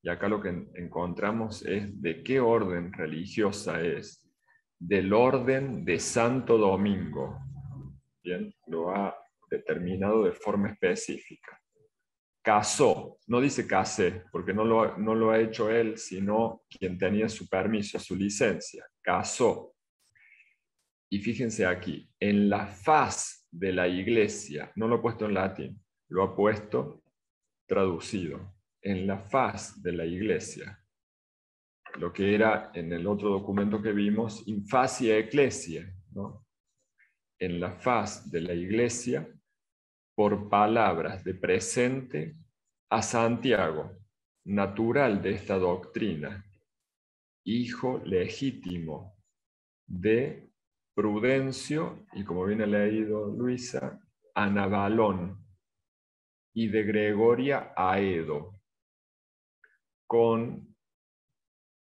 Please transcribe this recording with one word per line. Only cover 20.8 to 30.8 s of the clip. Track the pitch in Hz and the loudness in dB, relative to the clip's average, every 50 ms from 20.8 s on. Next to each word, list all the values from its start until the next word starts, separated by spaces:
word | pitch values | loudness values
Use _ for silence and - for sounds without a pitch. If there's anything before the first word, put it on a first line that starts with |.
| _ _ _ _ _ - | _ _ _ _ _ -6
Y | 98 101 | -6 -4
fíjense | 98 117 110 131 123 113 - - 95 | -4 -4 -4 -2 -2 -2 0 0 2
aquí, | 90 87 90 - 90 73 - - _ _ - | 2 0 0 -4 -8 -8 -8 -10 _ _ -2
en | 98 104 104 101 104 101 | 0 2 4 6 6 4
la | 101 - - | 4 2 -2
faz | - - - - 160 156 147 127 - - - - - - - _ _ | -6 -12 -2 2 4 6 6 4 2 -2 -6 -8 -10 -12 -16 _ _
de | - 85 98 95 | -10 -4 -2 -2
la | 92 90 90 90 | 2 2 2 2
iglesia, | 90 90 95 113 117 113 104 104 104 - - - 73 73 - - - | 2 0 0 2 4 4 4 2 0 -6 -10 -10 -10 -10 -10 -10 -6
no | 101 110 113 | -4 0 0
lo | 120 | 0
ha | - | 2
puesto | - 117 - - 107 | 0 -2 -2 -2 -2
en | 107 98 | -2 0
latín, | 95 95 95 92 82 69 65 - - _ _ _ _ _ - | 0 0 -2 -4 -6 -10 -10 -12 -16 _ _ _ _ _ -6
lo | 80 92 | -2 0
ha | 98 95 - | 0 0 2
puesto | 98 101 107 107 104 - - - 127 147 - - - _ _ _ _ _ _ _ _ _ _ _ _ _ | 2 2 2 2 0 -4 -4 -4 -4 -4 -4 -8 -18 _ _ _ _ _ _ _ _ _ _ _ _ _
traducido, | - 101 101 95 95 85 82 - - - 98 87 76 67 - - - - _ _ _ _ _ | -2 0 2 2 2 0 -2 -6 -6 -6 -6 -6 -6 -8 -10 -14 -16 -20 _ _ _ _ _
en | - 101 98 92 95 | -4 -4 -2 -2 0
la | 98 98 98 | -2 -2 -4
faz | - - - 135 120 101 101 98 - - - - | -4 -2 0 0 0 0 -4 -6 -10 -12 -12 -8
de | - 90 | -6 -4
la | 87 85 82 | -4 -4 -4
iglesia, | 82 87 92 107 104 85 76 - - - - - - - - | -4 -4 -2 -2 0 -2 -2 -4 -8 -12 -14 -14 -14 -16 -18